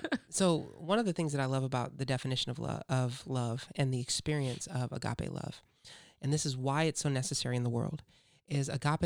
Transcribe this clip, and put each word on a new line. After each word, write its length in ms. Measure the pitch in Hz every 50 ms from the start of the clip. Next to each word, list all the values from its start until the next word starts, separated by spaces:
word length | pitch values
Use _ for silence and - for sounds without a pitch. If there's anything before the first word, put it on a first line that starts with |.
| - - 311 - - -
so 300 | - - 196 180 165 151 - - - -
one 200 | - 156 196 226
of 80 | 240
the 80 | 196 165
things 180 | - 165 156 143
that 80 | 139
I 40 | 135
love 180 | 131 135 135 131
about 340 | 131 131 127 123 135 139 135
the 80 | 135
definition 440 | 127 135 123 - 131 131 123 - -
of 60 | 123 151
lo-, 220 | - 139 110 - - -
of 320 | 135 131 127 123 123 - - -
love 400 | 131 127 120 117 113 127 - - -
and 180 | - 143 131 131
the 60 | 123
experience 640 | 127 - - - - - 151 147 139 127 120 - - -
of 240 | - 127 123 -
agape 380 | - 117 117 113 110 - - -
love, 300 | - 50 - - - - - _ _ _ - - - - - - - _
and 100 | - 135 147
this 120 | 156 -
is 100 | 151 127 127
why 260 | 127 135 135 147 160
it's 180 | 160 147 -
so 80 | - 147
necessary 460 | 139 131 131 - 143 - - 131 123 123
in 60 | 120
the 60 | 120
world, 320 | 117 117 113 - - 151 - - _ _ _ _ _ _ _ -
is 200 | 147 143 139 131
agape 340 | 147 139 - 147 151 160 -